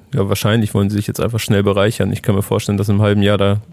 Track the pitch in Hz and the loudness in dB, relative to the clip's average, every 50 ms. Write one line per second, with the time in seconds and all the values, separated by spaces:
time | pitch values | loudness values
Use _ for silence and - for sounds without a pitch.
0 | - _ - 139 98 98 101 - - 107 107 117 107 101 - 101 101 98 104 104 | -10 _ -4 -2 -2 -2 -2 -2 0 0 2 2 0 0 0 0 0 0 0 -2
1 | - - - - - 107 117 110 - - 110 101 101 101 98 98 98 110 - - | -2 -4 -4 -4 -4 -4 -2 -4 -2 0 0 2 2 2 2 2 2 0 0 0
2 | 98 95 98 - - - 101 95 95 - - 104 - - 101 98 101 107 101 101 | -2 -2 -2 -2 -2 0 0 0 0 -2 -2 -2 -2 -2 -2 0 0 0 2 2
3 | 107 104 104 104 101 101 104 98 98 98 101 104 - - | 2 2 2 2 2 2 2 2 2 0 0 -2 -4 -8